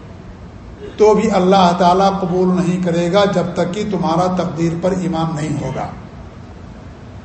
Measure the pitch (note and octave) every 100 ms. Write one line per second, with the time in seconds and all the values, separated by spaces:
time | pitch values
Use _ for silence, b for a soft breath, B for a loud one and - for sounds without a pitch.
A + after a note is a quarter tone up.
0 | - - - - - - - - - -
1 | G#3+ G#3+ A3 G3 F#3 G3 F3 F3+ F3 F#3
2 | G3 F#3 F3+ F3+ F#3 F3+ E3+ F3+ F3 E3+
3 | F3 G3 G3 F3+ F3 - F3 G#3 G#3 F3+
4 | D#3 E3+ F3+ F3+ D3+ D3 E3 E3+ F#3 F#3+
5 | D#3+ D#3+ D#3+ D3 D3+ C3 C3 A2 G2+ -
6 | - - - - - - - - - -
7 | - -